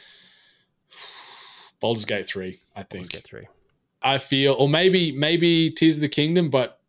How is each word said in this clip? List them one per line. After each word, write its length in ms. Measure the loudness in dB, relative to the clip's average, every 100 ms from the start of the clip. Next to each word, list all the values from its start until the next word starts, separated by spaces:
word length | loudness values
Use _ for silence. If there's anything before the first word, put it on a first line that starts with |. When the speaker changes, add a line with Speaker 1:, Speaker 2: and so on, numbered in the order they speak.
| -20 -20 -20 _ _ _ _ _ _ -20 -20 -20 -20 -20 -20 -20 -20 _
Speaker 1:
Baldur's 240 | -4 -2
Gate 220 | -4 -6 -6
three, 320 | -10 -10 -14 _
I 60 | -20
think. 100 | -16
Speaker 2:
Baldur's 180 | -12 -12
Gate 160 | -12
three. 220 | -16 -20 -20 _ _ _ _ _
Speaker 1:
I 160 | -2 -2
feel, 360 | 0 2 2
or 140 | 4 2
maybe, 440 | 4 4 2 0
maybe 580 | 0 0 2 2 2 0
Tears 260 | 2 2 2
of 60 |
the 60 | 0
Kingdom, 420 | -2 0 0 0
but 300 | 0 -2 -6